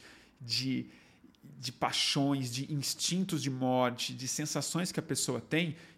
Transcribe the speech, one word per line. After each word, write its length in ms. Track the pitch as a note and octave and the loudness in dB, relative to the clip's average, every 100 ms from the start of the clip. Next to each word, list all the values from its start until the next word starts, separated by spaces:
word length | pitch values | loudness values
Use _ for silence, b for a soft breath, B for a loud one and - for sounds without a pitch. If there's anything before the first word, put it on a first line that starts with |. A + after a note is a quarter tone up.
| B B B - | B B B -16
de, 520 | B2 A2 C3 B2 B2+ B B B - _ - - | -4 -2 0 0 -4 B B B -20 _ -20 -12
de 140 | C3 | -10
paixões, 800 | - B2 - - C#3+ C#3 C#3 B2+ | -2 0 2 2 4 4 2 0
de 180 | A#2+ C#3 | -4 -2
instintos 720 | D3+ C3 - - F3 F#3+ D#3+ | -2 -2 0 0 2 0 0
de 80 | C3 | -2
morte, 600 | C3 B2+ B2+ B2 A#2+ - | 0 2 4 4 2 -4
de 160 | B2+ B2+ | -4 -4
sensações 640 | - D3+ D3+ C#3 D#3+ F3+ | -2 -2 -2 -2 -2 -2
que 80 | - | -2
a 20 | |
pessoa 380 | - C3+ - B2 | -2 0 0 -2
tem 340 | - D#3 F3 - B | 0 0 0 -2 B